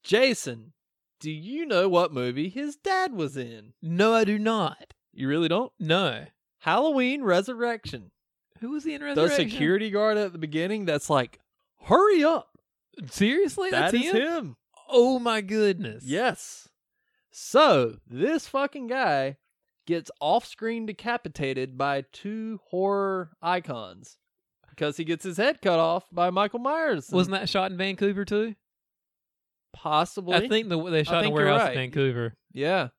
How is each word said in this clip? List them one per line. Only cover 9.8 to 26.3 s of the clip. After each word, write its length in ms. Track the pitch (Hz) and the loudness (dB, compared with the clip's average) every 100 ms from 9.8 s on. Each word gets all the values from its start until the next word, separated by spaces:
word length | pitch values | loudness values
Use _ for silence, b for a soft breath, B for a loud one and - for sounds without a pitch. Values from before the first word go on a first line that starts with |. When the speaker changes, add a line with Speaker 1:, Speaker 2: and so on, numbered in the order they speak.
| 220 | 0
Speaker 1:
guard 260 | 202 214 208 | 0 2 2
at 160 | 202 | -2
the 60 | 175 | -4
beginning 460 | 160 156 180 214 | -4 -2 -2 -2
that's 240 | 185 147 - | -2 -2 0
like, 300 | 143 120 - _ _ _ _ | 0 0 -10 _ _ _ _
"Hurry 400 | - 254 415 370 | 4 6 8 6
up." 240 | 302 330 - _ _ _ _ - 156 | 4 2 -4 _ _ _ _ -16 -14
Speaker 2:
Seriously? 600 | - 202 302 392 - 370 | 0 2 4 0 0 -2
Speaker 1:
That 220 | 370 165 | 0 2
Speaker 2:
That's 120 | 233 302 | 0 2
Speaker 1:
is 60 | |
Speaker 2:
him? 100 | 370 | 2
Speaker 1:
him. 340 | 294 339 180 120 _ _ - | 0 -2 -6 -14 _ _ 2
Speaker 2:
Oh 300 | 254 247 262 | 6 6 4
my 220 | 240 220 | 0 -2
goodness. 640 | 190 214 208 180 139 110 | -2 2 2 2 -6 -10
Speaker 1:
Yes. 640 | 127 160 247 - - - - _ _ _ _ _ _ | -4 0 0 -2 -14 -18 -20 _ _ _ _ _ _
So, 680 | - - 247 302 156 120 110 _ | -20 0 4 6 6 2 -4 _
this 420 | 123 220 320 - | -4 -2 -2 -4
fucking 380 | 269 277 285 233 | -4 -4 -6 -8
guy 500 | 254 220 139 135 139 _ _ _ _ - | -2 0 0 -2 -6 _ _ _ _ -4
gets 240 | 170 - - | -4 -4 -6
off-screen 680 | 147 233 - - 220 233 220 | 0 0 -2 -10 -8 -6 -8
decapitated 880 | 202 233 240 165 - 139 131 131 127 | -8 -6 -6 -8 -6 -4 -4 -6 -4
by 280 | 139 139 135 | -2 -2 -6
two 480 | - 202 220 220 214 _ | -14 -10 -8 -8 -10 _
horror 600 | 180 196 202 196 190 170 _ | -2 0 0 -2 -4 -8 _
icons 760 | 165 180 156 120 98 90 - _ _ _ _ _ _ | -4 -4 -4 -10 -10 -16 -20 _ _ _ _ _ _
because 260 | - 151 147 | -6 -6 -4
he 80 | |
gets 180 | 165 165 | -6 -4
his 120 | 190 170 | -4 -2
head 240 | 247 311 | -2 0
cut 180 | 196 165 | 0 2
off 280 | 165 175 _ | 2 0 _
by 200 | 175 175 | -2 0